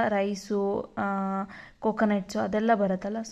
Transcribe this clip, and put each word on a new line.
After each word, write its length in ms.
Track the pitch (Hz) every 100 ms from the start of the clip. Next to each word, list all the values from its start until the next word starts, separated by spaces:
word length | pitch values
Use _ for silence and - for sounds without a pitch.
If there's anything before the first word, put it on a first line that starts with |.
| 226
ರೈಸು, 840 | 208 196 202 - 202 196 208 - -
ಆ, 60 | 202 196 196 190 196 - - -
ಕೊಕೊನಟ್ಸು 600 | 220 214 220 202 190 214
ಅದೆಲ್ಲ 360 | 214 214 220
ಬರುತ್ತಲ್ಲ, 420 | 226 202 185 202 220 226